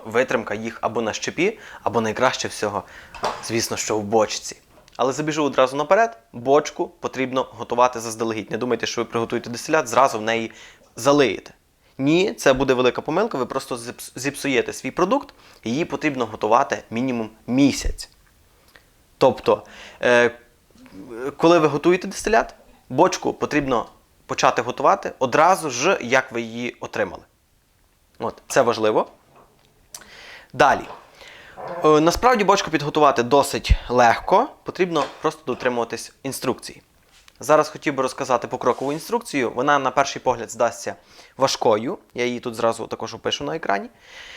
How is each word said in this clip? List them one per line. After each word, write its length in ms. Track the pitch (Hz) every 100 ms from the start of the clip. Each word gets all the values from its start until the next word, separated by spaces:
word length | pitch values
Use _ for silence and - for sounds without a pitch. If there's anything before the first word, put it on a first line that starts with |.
| 113
витримка 480 | 113 131 123 104
їх 240 | 107 113 -
або 200 | 113 113
на 120 | 110
щепі, 460 | 98 - 113 190 226 - -
або 180 | 110 117
найкраще 460 | 110 104 127 - 104
всього, 360 | - 107 101 - - - - - -
звісно, 340 | - 113 - 110
що 200 | - 107
в 60 |
бочці. 540 | 104 113 104 - - - _ _ _ -
Але 160 | 127
забіжу 300 | 151 151 156
одразу 320 | 143 127 127 139
наперед, 420 | 147 196 226 - _
бочку 540 | 120 123 147 147 - 175
потрібно 600 | _ 123 127 131 131 123 110
готувати 420 | 117 123 123 117
заздалегідь. 520 | 113 110 113 110 101
Не 60 | 110
думайте, 280 | 123 117 -
що 160 | -
ви 40 | 113
приготуєте 440 | 117 113 120 -
дистилят, 380 | 120 - 156 123
зразу 320 | 117 135 113
в 20 |
неї 300 | 107 117 113 - - _ _ -
залиєте. 580 | 120 147 123 82 - - _ _ _ -
Ні, 360 | 139 165 -
це 200 | - 143
буде 200 | 131 135
велика 280 | 123 123 -
помилка, 360 | - 165 226 139
ви 80 | 120
просто 300 | 135 - 127
зіпс-, 360 | 117 - - 135
зіпсуєте 580 | 131 131 139 123 -
свій 180 | - 131
продукт, 420 | - 185 277 - _ - -
її 220 | 110 131 170
потрібно 400 | 139 151 127 110
готувати 580 | 110 107 117 139 107 -
мінімум 400 | 113 131 120 110 - -
місяць. 640 | 127 139 - - - - _ _ _ _ _ _ - _ _ _ _
Тобто, 460 | 135 131 - 104 - - - -
е, 300 | 123 120 120 - _ _ _ _ - - - 113 135 -
коли 220 | 165 175
ви 80 | 151
готуєте 400 | 147 170 175 196
дистилят, 480 | - 220 220 - - _ _ _
бочку 440 | 131 180 - 127
потрібно 520 | - 120 147 135 117 - _ _ _ -
почати 360 | 131 139 123
готувати 500 | 117 127 143 196 185 -
одразу 500 | 131 143 165 190 160
ж, 280 | 120 160 196
як 300 | 120 131 -
ви 100 | 117
її 360 | 117 117 120 -
отримали. 440 | 127 113 95 - - _ _ _ _ _ _ _ _ _
От, 220 | 117 - -
це 140 | 143
важливо. 460 | 120 110 107 131 - _ _ _ _ _ _ _ _ - - - - - -
Далі. 280 | 127 143 113 - - - - - - - - - - 151
Е, 160 | 151
насправді 420 | 165 170 240 247
бочку 280 | 190 196 175
підготувати 520 | 151 147 151 147 120
досить 480 | 120 139 131 120 - - -
легко, 600 | 123 120 117 - 190 294 -
потрібно 420 | - - 185 160 127 -
просто 200 | 156 - -
дотримуватись 680 | 120 123 120 113 117 - _
інструкції. 580 | 139 - 131 107 - - _ _ _ _ _ _
Зараз 300 | 123 156 147
хотів 240 | - 156
би 100 | 135
розказати 440 | 127 - 131 123 123
покрокову 460 | 127 127 117 135
інструкцію. 580 | 156 - 226 - 143 113
Вона 280 | 120 143 143
на 120 | 131
перший 300 | 143 139 131
погляд 300 | 131 117 110
здасться 440 | 117 117 - 107 98 _ - - -
важкою, 600 | 110 - 127 107 127 202 _
я 120 | 123 123
її 140 | 120
тут 160 | 123 113
зразу 320 | 117 113 110
також 260 | 110 113
опишу 300 | 110 113 -
на 120 | 143 165
екрані. 340 | - 196 233 _ - - -